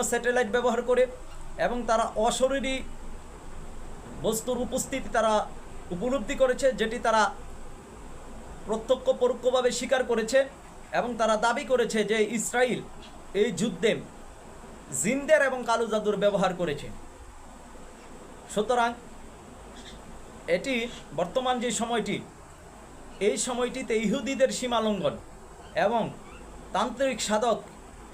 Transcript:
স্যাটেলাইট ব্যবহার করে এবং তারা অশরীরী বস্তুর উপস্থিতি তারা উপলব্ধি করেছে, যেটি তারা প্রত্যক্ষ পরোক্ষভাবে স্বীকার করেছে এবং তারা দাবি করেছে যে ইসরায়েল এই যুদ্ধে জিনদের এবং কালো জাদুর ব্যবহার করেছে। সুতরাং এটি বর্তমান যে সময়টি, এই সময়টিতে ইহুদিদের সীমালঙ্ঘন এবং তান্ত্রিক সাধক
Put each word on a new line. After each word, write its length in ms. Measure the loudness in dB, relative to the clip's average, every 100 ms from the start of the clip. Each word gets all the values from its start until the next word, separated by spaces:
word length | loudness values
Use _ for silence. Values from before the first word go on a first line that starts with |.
স্যাটেলাইট 460 | 2 2 2 2 4
ব্যবহার 320 | 4 4 2
করে 240 | 4 4 4 2 -12 -10 -8 0
এবং 200 | 0 0 2
তারা 180 | 2 2 2
অশরীরী 600 | 2 4 2 2 0 -2 -4 -8 -8 -10 -12 -14 -12 -10 -10 -10 -10 -10 -12 -4
বস্তুর 360 | 0 0 0 -2
উপস্থিতি 500 | 0 -2 -2 -4 0
তারা 200 | 2 4 4 2 -8 -12 -12 -8
উপলব্ধি 440 | -2 0 0 0
করেছে, 380 | 4 4 6 4
যেটি 260 | 4 0 2
তারা 240 | 4 6 4 0 -10 -10 -10 -12 -14 -14 -14 -12 -12 -12 -12 -10 -4
প্রত্যক্ষ 400 | -4 2 2 4 4
পরোক্ষভাবে 480 | 4 4 4 4 4 2
স্বীকার 240 | 2 2 2
করেছে 280 | 2 4 4 4 -2 -16 -16 -2 0
এবং 120 | 0 2
তারা 140 | 4 4 4
দাবি 180 | 2 2
করেছে 260 | 4 4 2 2
যে 80 | 4 4 2
ইসরায়েল 440 | 0 4 4 2 -4 -12 -14 -16 -4 2
এই 80 | 2 4
যুদ্ধে 300 | -2 2 2 2 -4 -14 -16 -16 -16 -16 -16 -16 -8 -2
জিনদের 380 | 0 0 6 6 6
এবং 120 | 0 0
কালো 180 | 2 2
জাদুর 240 | 0 0 4
ব্যবহার 300 | 4 4 2 2
করেছে। 280 | -2 -2 -6 -12 -14 -16 -18 -16 -18 -18 -16 -16 -16 -16 -18 -16 -16 -16 -6
সুতরাং 360 | -2 2 4 2 0 -12 -16 -16 -16 -18 -16 -16 -16 -16 -16 -14 -16 -16 -12 0 2
এটি 180 | 2 0 -2 -8 -8 -2
বর্তমান 360 | 0 0 2 2
যে 60 | 0 0
সময়টি, 360 | 0 0 0 -4 -6 -16 -20 -20 -20 -18 -18 -18 -16 0 0
এই 80 | 2 -2
সময়টিতে 480 | 0 0 -2 0 2
ইহুদিদের 460 | 2 0 0 2 2 2
সীমালঙ্ঘন 560 | 0 2 2 2 0 -2 -12 -16 -18 -16 -6 0 2
এবং 160 | 2 0 -6 -16 -16 -16 -16 -4
তান্ত্রিক 440 | -2 0 2 0 0 0
সাধক 300 | 2 2 0 -4 -16 -18 -18 -8